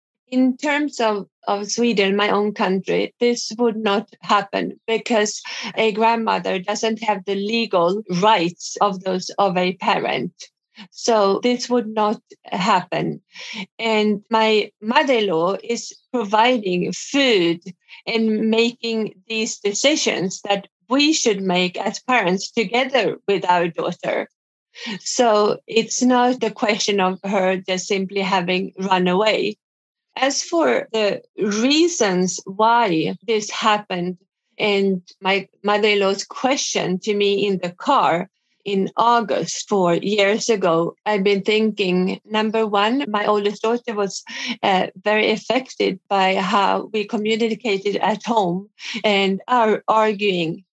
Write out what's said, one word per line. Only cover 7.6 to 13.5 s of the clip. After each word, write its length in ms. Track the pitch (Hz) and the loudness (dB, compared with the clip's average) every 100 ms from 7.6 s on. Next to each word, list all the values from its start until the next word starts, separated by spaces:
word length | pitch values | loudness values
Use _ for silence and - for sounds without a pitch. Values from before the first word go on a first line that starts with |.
| 226 185 170 202 214 180 | 0 2 2 0 -4 0
rights 560 | 208 220 170 175 - - | 4 4 2 -4 -10 0
of 240 | 208 190 | 0 0
those 260 | 190 185 - - | -4 -4 -4 0
of 200 | 196 180 | 0 2
a 160 | 180 | 0
parent. 580 | 180 214 - - 147 175 - - _ _ - 196 | -2 -2 0 0 -4 -6 -10 -20 _ _ -20 -20
So 480 | - - 220 196 196 | -8 0 4 4 2
this 260 | 247 240 - | 0 0 0
would 160 | 247 220 | -2 0
not 340 | 214 214 214 _ - - | -2 0 -2 _ -20 -10
happen. 760 | 202 190 202 180 156 160 151 _ - - | -4 0 0 0 -4 -4 -6 _ -20 -16